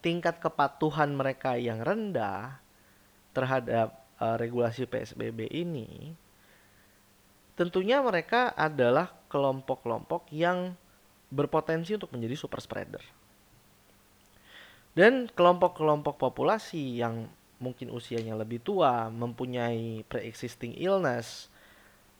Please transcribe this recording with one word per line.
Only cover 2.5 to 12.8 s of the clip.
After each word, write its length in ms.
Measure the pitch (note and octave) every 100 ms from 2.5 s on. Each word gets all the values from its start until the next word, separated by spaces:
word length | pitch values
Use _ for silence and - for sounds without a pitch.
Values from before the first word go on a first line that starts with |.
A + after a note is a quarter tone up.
| C#3 _ _ _ _ _ _ _ C3+
terhadap, 720 | C3 C3 A#2+ A2+ A2+ - - -
eh, 200 | A2+ A#2
regulasi 480 | A#2 A#2+ A#2 A#2 B2
P 160 | A#2
S 80 | A2+
B 160 | A#2+ A2+
B 160 | A2+ A2
ini, 640 | D3+ F3 D3 A2 - D#3 E3 _ _ - - _ _ _ _ _ _ _ _ _ -
tentunya 400 | F3 F#3 G3 C#4
mereka 560 | B3+ E3+ - A#3+ B3 -
adalah 560 | D#3 C#3+ A#2+ C3+ F#3 - -
kelompok-kelompok 1040 | C#3+ C#3 C3+ - B2+ A#2+ A2+ - E3+ -
yang 400 | D3+ E3+ F3+ F3+ F3+ _ _ _ _ -
berpotensi 640 | C3+ D3+ D#3+ D#3 E3 E3+
untuk 160 | G#3 - B2
menjadi 240 | A2+ D3
super 240 | - -
spreader. 400 | - G2